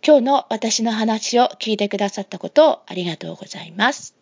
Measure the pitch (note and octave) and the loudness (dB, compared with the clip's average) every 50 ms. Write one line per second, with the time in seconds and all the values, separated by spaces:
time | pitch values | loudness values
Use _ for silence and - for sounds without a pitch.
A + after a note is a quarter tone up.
0 | - - D4+ C#4 A#3 C4 C#4+ C#4 - _ A#3 G#3+ - A3+ A3 - A3 A#3 A3+ A3 | 6 6 6 6 6 4 0 0 0 _ -6 -4 -2 -2 -2 -2 -2 -2 0 0
1 | A3 A3+ A3 A3 - - A#3+ A#3+ B3 B3 - _ - A3 G#3+ - G#3 G3+ - G3 | 0 0 -2 -2 -4 0 2 2 2 2 0 _ -6 -4 -2 -2 -2 -4 -2 -2
2 | G#3 G3+ - G#3+ G3 _ - F3+ - F#3+ _ D4 D#4 D4+ - - _ - F#3 F3+ | -4 -4 -4 -8 -12 _ -12 -12 -12 0 _ 4 4 4 4 0 _ -12 -8 -6
3 | F3 F3 D#3+ _ - D#3+ E3 - - - - F3 E3 E3 E3 F#3+ A#3+ B3+ - - | -6 -6 -8 _ -10 -14 -14 -14 -16 -18 -16 -16 -16 -16 -4 -2 -2 -2 -2 -4
4 | - - _ _ | -16 -20 _ _